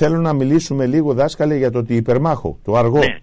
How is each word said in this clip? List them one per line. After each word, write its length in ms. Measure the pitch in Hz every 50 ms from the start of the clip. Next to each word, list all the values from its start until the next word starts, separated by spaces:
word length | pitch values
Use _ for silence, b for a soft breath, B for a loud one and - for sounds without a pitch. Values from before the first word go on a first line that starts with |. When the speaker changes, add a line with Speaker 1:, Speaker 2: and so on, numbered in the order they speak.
Speaker 1:
Θέλω 180 | 151 151 160 165 165 160
να 40 |
μιλήσουμε 540 | 151 139 131 135 151 165 165 - 143 139 131
λίγο, 280 | 123 131 160 156 147 127
δάσκαλε, 400 | 117 139 151 - - 151 151 151
για 140 | 139 131 123
το 80 | 117 123
ότι 160 | 117 117 120
υπερμάχο, 640 | 120 117 127 120 131 147 165 151 - - 85 76 - -
το 80 | - 107 120
αργό. 160 | 117 117 120 151
Speaker 2:
Ναι, 200 | 139 123 101 -